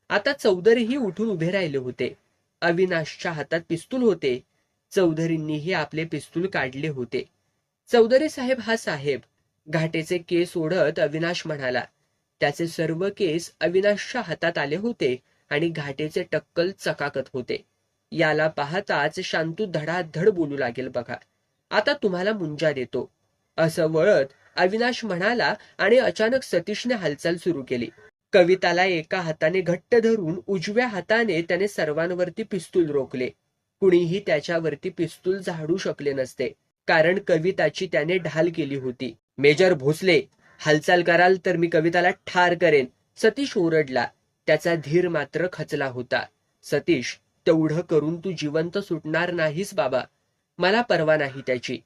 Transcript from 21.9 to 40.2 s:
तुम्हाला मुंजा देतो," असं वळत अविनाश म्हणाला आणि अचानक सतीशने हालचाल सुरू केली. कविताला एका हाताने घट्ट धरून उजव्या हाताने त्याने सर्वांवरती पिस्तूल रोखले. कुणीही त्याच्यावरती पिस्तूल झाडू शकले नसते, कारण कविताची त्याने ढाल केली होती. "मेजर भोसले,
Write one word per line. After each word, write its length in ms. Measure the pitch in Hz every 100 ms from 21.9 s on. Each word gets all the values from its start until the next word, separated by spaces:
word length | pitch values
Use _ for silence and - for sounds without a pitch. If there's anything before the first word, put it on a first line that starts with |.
तुम्हाला 400 | - 208 175 196
मुंजा 380 | 220 160 151 156
देतो," 400 | 135 123 127 - _ _ _ _ -
असं 300 | 160 175 160
वळत 380 | 160 196 180 180 _ _ -
अविनाश 500 | 185 220 240 240 220
म्हणाला 480 | 175 202 240 147 208 - -
आणि 200 | 190 247
अचानक 460 | 202 175 220 262
सतीशने 500 | - 175 165 208 247
हालचाल 440 | 233 160 143 170 175
सुरू 260 | 185 143
केली. 260 | 127 123 113 - - _ _
कविताला 520 | 196 175 185 180 175 190
एका 360 | 170 156 185
हाताने 400 | 165 156 160 190
घट्ट 340 | 175 180 - 233
धरून 440 | 226 220 160 190 -
उजव्या 400 | 190 202 214 247
हाताने 540 | 196 170 226 226 165
त्याने 260 | 170 180 202
सर्वांवरती 760 | - 156 151 170 175 180 190
पिस्तूल 460 | 214 185 - 185 160
रोखले. 400 | 143 131 127 127 - _ _ _ -
कुणीही 400 | 196 175 170 196
त्याच्यावरती 720 | 196 151 160 170 160 143 185
पिस्तूल 480 | 175 165 - 185 196
झाडू 400 | 185 165 156 185
शकले 360 | 185 151 143
नसते, 340 | 135 127 - 139 - _ _ -
कारण 320 | 165 160 196 196
कविताची 600 | 165 175 180 156 - 185
त्याने 260 | 160 151 185
ढाल 320 | 165 156 170 165
केली 200 | 139 139
होती. 400 | 127 123 127 - _ -
"मेजर 360 | 143 151 185
भोसले, 480 | 156 135 156 185 151